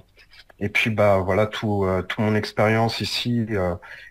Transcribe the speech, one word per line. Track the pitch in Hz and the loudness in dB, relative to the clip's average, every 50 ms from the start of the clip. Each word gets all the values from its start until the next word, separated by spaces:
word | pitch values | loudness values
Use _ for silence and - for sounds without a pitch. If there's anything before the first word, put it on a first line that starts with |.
| - _ _ - - _ - - - - - - | -10 _ _ -20 -20 _ -20 -20 -20 -20 -8 -6
Et | 98 | -6
puis | 104 - - - 117 | -2 0 0 0 0
bah | 107 107 104 104 98 95 | 2 2 4 4 4 2
voilà, | 90 98 95 101 107 | 2 2 2 2 0
tout, | 107 - - 117 107 104 98 98 | 0 -2 -2 -2 0 0 2 2
euh, | 92 92 92 | 2 0 0
tout | 90 - - - | -2 -4 -2 0
mon | 107 107 107 | 0 2 2
expérience | 104 98 - - - 107 110 110 113 113 113 - - | 0 -2 -2 0 2 2 4 4 2 2 0 0 -2
ici, | 107 - - - - 123 120 117 110 107 | -4 -4 -4 -4 -2 -2 0 0 -2 -2
euh, | 107 95 90 90 87 - - - - - - - | -2 -2 -2 -2 -2 -4 -8 -14 -20 -20 -16 -8